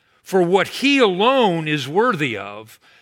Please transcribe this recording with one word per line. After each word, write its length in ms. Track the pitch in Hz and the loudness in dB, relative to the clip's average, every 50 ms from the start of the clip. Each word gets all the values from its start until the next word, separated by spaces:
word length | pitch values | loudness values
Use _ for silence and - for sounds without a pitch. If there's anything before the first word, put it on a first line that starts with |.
| _ _ _ _ | _ _ _ _
for 180 | _ - 185 185 | _ -2 0 0
what 280 | 175 170 190 190 165 - | 2 2 2 0 0 -2
he 300 | - - 240 285 277 269 | -4 -2 0 2 2 4
alone 720 | 240 202 180 180 214 247 269 262 233 190 170 165 156 156 | 2 2 2 2 2 2 2 4 2 2 0 0 -2 -2
is 180 | 151 151 123 | -4 -4 -4
worthy 500 | 135 151 202 233 254 208 147 151 123 107 | -2 -2 0 0 0 0 -2 -2 -4 -4
of, 440 | 98 101 101 101 107 110 110 - - _ _ _ _ | -6 -10 -12 -14 -16 -18 -20 -20 -20 _ _ _ _